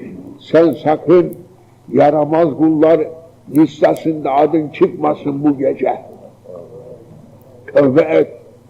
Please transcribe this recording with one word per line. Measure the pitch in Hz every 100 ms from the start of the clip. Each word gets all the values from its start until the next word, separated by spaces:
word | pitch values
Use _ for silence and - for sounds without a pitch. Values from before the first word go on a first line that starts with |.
| - - - -
Sen | - 156 165
sakın | 120 143 156 147 175 156 - - - _ _ -
yaramaz | 123 143 151 147 160 170 123
kullar | 160 156 156 160 156 - - _ - 135
listesinde | 160 - 170 156 160 156 139
adın | 135 151 160 147
çıkmasın | - 185 180 151 147 147 139
bu | 151 135
gece. | 135 139 123 - - - - - - 90 80 80 - - - - - - - - -
Tövbe | 139 139 139
et. | - 160 143 - - - _